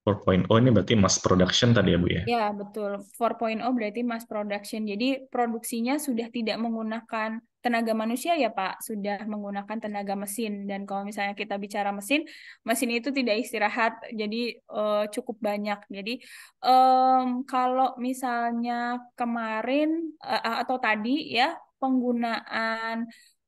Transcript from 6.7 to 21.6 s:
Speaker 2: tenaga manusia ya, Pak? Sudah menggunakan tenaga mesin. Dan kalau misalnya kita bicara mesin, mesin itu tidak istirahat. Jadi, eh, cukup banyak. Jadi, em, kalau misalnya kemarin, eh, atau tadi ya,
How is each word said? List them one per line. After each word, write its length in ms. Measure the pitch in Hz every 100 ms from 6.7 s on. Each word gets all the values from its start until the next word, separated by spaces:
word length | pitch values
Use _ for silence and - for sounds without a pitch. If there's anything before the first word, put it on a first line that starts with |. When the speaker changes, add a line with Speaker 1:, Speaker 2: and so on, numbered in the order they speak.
| 226 220 226 226 226 220 226 _ _
Speaker 2:
tenaga 320 | 247 233 226
manusia 400 | 220 220 247 330
ya, 160 | 339 226
Pak? 320 | 233 185 -
Sudah 400 | - 214 202 196 208
menggunakan 480 | 214 202 202 202 220
tenaga 400 | 214 208 202 202
mesin. 480 | 202 226 220 202 202
Dan 240 | 196 196
kalau 160 | 196 202
misalnya 320 | 208 202 202
kita 240 | 214 202
bicara 320 | 202 202 202
mesin, 320 | 202 202 294 311 - - - 220
mesin 240 | 233 240
itu 240 | 233 233
tidak 320 | 277 240 214 -
istirahat. 560 | 220 208 226 226 233 -
Jadi, 480 | 220 214 226 240 -
eh, 460 | _ - 214 208 214
cukup 240 | 233 247 214
banyak. 480 | 208 208 208 202 -
Jadi, 320 | 196 196 247 - - - _ -
em, 800 | 262 262 262 262 262 254 247 262
kalau 480 | 254 254 254 262 254
misalnya 960 | 247 262 254 240 233 233 240 240 240 247 247
kemarin, 1040 | - 240 233 226 220 226 277 311 320 320 -
eh, 480 | - 220 226 233 247
atau 160 | 254
tadi 560 | 233 214 220 294 - 226
ya, 160 | 285 339